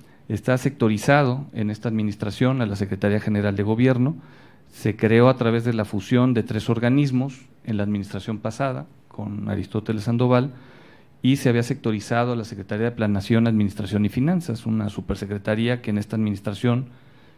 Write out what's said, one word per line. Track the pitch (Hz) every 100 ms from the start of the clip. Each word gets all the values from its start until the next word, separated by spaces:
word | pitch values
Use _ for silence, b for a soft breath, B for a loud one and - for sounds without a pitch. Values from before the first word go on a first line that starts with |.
| B B B
está | 107 - 127
sectorizado | 135 - 117 104 - 143 135 127 143
en | 117 107
esta | 107 123
administración | 110 107 98 107 - 127 131
a | 110
la | 98
Secretaría | 101 104 104 104
General | 110 104 101 101
de |
Gobierno, | 104 110 127 120 127 160 B B B B B
se | - - 104
creó | 110 113 123
a | 127
través | 117 117
de | 120
la | 113 104
fusión | 104 - 123 127
de | 113
tres | 104 107 101
organismos | 113 120 135 143 127 135 135 - -
en | - 107
la |
administración | 101 104 98 101 95 107
pasada, | 113 110 139 131 151 - -
con | - 107 104 104
Aristóteles | 101 95 107 104 110
Sandoval, | 104 117 127 123 135 B B B B B B -
y | 123 135
se | 131
había | 117
sectorizado | 117 139 - 107 - 120 120
a | 120
la |
Secretaría | 104 101 98 107 117
de |
Planeación, | 117 110 101 98 113 117
Administración | 110 101 95 98 104
y | 104
Finanzas, | 123 143 185 - 110 113
una | 110 104
supersecretaría | 101 - 101 101 101 104 107 117 123
que | 120
en | 104
esta | 104 113
administración | 107 101 107 101 123 120 131 B B B B